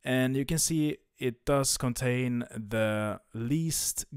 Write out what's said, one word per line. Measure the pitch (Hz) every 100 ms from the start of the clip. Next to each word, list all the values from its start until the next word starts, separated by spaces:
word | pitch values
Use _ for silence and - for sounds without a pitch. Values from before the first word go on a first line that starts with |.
And | - 127 127
you | 135 135
can | 160
see | - 160 151 - _ _
it | 127 120
does | - 139 135 -
contain | 127 117 127 123 127 120 120
the | 123 107 110 110 107 107 101 _
least | 113 117 147 165 151 - - -